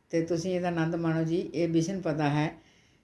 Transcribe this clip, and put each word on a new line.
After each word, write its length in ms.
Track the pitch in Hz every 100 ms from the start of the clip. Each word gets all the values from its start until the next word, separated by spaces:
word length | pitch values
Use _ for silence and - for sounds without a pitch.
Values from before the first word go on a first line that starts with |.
| -
ਤੇ 120 | 165
ਤੁਸੀਂ 320 | 165 170 185
ਇਹਦਾ 140 | 180 180
ਆਨੰਦ 260 | 170 160
ਮਾਣੋ 280 | 170 165 165
ਜੀ। 280 | 160 175 -
ਇਹ 140 | 156 170
ਬਿਸ਼ਨ 320 | 165 165 190
ਪਤਾ 280 | 170 151 147
ਹੈ, 260 | 147 160 - - _ _ _